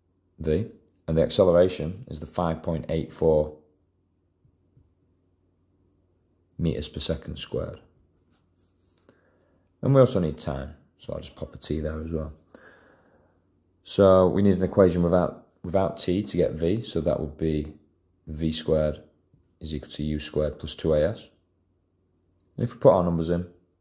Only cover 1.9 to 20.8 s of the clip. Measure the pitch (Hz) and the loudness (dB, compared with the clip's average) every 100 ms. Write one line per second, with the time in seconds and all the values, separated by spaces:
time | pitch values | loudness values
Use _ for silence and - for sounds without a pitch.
1.9 | 95 - 78 78 - 85 80 - 82 - | -8 -12 -14 -10 -4 -4 -4 -4 -6 -4
2.9 | 80 - - 82 78 76 - _ _ _ | -4 -6 -2 2 2 0 -6 _ _ _
3.9 | _ _ _ _ _ _ _ _ _ _ | _ _ _ _ _ _ _ _ _ _
4.9 | _ _ _ _ _ _ _ _ _ _ | _ _ _ _ _ _ _ _ _ _
5.9 | _ _ _ _ _ _ - 85 - - | _ _ _ _ _ _ -4 -2 -2 -6
6.9 | - - 85 - - - - 82 - _ | -8 -6 -6 -8 -12 -8 -8 -8 -12 _
7.9 | _ _ _ _ _ _ _ _ _ _ | _ _ _ _ _ _ _ _ _ _
8.9 | _ _ _ _ _ _ _ _ _ - | _ _ _ _ _ _ _ _ _ 2
9.9 | 139 123 98 82 69 - 69 69 - _ | 6 6 4 -2 -4 -6 -6 -8 -14 _
10.9 | _ - - - - - - - 78 76 | _ -12 -12 -12 -14 -16 -12 -8 -6 -4
11.9 | 78 80 82 76 - _ - - - _ | -6 -6 -6 -6 -12 _ -20 -20 -20 _
12.9 | _ _ _ _ _ _ _ _ _ - | _ _ _ _ _ _ _ _ _ -8
13.9 | - 98 95 92 98 101 90 92 - 95 | 4 6 8 6 4 2 2 0 4 4
14.9 | 87 85 90 90 - - _ 90 90 95 | 6 2 2 0 -4 -20 _ -4 -2 -2
15.9 | - - 92 104 87 85 80 82 107 117 | -4 -2 -2 -2 -2 -2 0 -2 -2 -4
16.9 | 85 78 69 76 73 80 78 76 - _ | -4 -2 -2 -4 -4 -2 -2 -6 -12 _
17.9 | _ _ _ - 76 80 80 - 78 76 | _ _ _ -14 -6 -4 -4 0 0 0
18.9 | 76 - _ _ _ _ _ 78 76 - | -4 -12 _ _ _ _ _ -10 -10 -10
19.9 | - 76 76 - - 76 - 76 - | -8 -4 -4 -4 -2 -4 -4 -12 -6